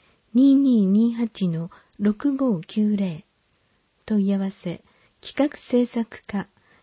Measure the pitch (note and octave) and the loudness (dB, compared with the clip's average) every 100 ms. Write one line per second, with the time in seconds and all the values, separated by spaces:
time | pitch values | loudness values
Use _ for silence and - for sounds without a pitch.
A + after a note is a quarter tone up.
0 | _ _ _ A#3 C#4 C4+ C#4 A#3 F#3+ G3+ | _ _ _ 2 6 6 4 4 4 4
1 | A#3 A#3 A#3 - F#3 E3 E3 - _ - | 2 0 -4 -2 -4 -4 -8 -14 _ -4
2 | G3+ G#3 C#4+ C4+ C4 F3+ - G#3+ G#3+ G3+ | -2 0 -2 0 0 -2 -4 -2 0 0
3 | G3 D#3+ - _ _ _ _ _ _ _ | -4 -6 -14 _ _ _ _ _ _ _
4 | - G#3+ G3 G3 G3 - F3 - _ _ | -4 -2 0 -2 -4 -8 -10 -12 _ _
5 | _ _ - - D4 - - B3 A#3+ A#3 | _ _ -6 -2 -2 -2 -2 -2 0 -4
6 | A3+ - - G3+ - _ _ _ | -6 -10 -10 -8 -8 _ _ _